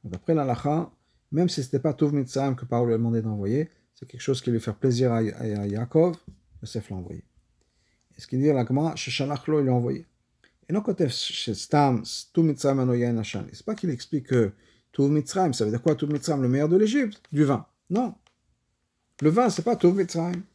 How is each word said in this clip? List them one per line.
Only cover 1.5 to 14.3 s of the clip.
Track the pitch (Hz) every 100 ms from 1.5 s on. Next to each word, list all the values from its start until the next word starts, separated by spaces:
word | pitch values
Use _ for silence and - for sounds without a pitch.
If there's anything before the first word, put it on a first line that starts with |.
| -
c'était | 127 135
pas | 156
Tuv | 143 147 147
Mitzrayim | 131 135 139 127
que | 123
Paro | 120 120
lui | 113
a |
demandé | 117 117
d'envoyer, | 110 107 98 131 165 _ _
c'est | _ -
quelque | 127
chose | - 131
qui | -
lui | 113
fait | 113
plaisir | 101 135 120 127
à, | 117
à, |
à | 110 - 110 104 101
Yaakov, | 104 120 160 175 165 - - _ -
Yosef | - 113 -
l'a | 95
envoyé. | 87 85 - _ _ _ _ _ _ _ _ -
Et |
ce | -
qu'il | 127
dit | 147
la | 139 117
Gemara, | 131 160 151
chez | -
Shalach | 120 139 139 -
Lo, | 156
il | 135
l'a |
envoyé. | 123 120 135 - _ _ _ _ _ -
Et |
non, | 190
quand | 208 185
c'est | 151 - - - -
Stam, | 101 - 151 143 123 - - -
Tuv | -
Mitzrayim | 165 131 139 139
Ano | 127 120
Yain | 120 117
Hashan. | 104 104 104
C'est | - -
pas | 220
qu'il | 185
explique | 127 - 151
que | 131